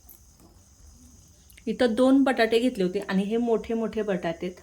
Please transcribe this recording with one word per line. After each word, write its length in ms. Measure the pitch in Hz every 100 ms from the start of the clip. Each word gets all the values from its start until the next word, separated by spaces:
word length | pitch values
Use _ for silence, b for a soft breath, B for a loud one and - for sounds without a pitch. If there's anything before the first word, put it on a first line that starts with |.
| - - _ _ - _ _ _ - - - - - _ _ - 226
इथं 280 | - 247
दोन 280 | 220 262 277
बटाटे 360 | 269 254 220 226
घेतले 260 | 247 233
होते 140 | 180 196
आणि 240 | - 190
हे 140 | 202 233
मोठे 380 | 240 214 214
मोठे 280 | 226 214 220
बटाटे 440 | 208 180 170 165 185
आहेत, 100 | -